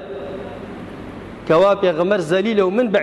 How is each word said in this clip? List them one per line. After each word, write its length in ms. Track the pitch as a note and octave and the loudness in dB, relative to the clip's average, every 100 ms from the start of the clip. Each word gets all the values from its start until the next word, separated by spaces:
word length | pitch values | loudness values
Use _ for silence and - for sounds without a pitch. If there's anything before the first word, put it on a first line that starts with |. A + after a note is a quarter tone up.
| - - - - - - - - - - - - - - - | -8 -10 -10 -10 -12 -14 -14 -14 -14 -14 -14 -14 -16 -10 2
کەوا 240 | D#3+ G3 G3 | 6 6 4
پێغەمەر 360 | F#3+ D#3+ F3+ G#3 D#3 | 2 2 2 2 2
زەلیلە 300 | F#3+ G#3 G#3 F#3 | 0 2 2 2
و 20 | G#3 | 2
من 120 | B3 | 2
بە 80 | F#3+ | 2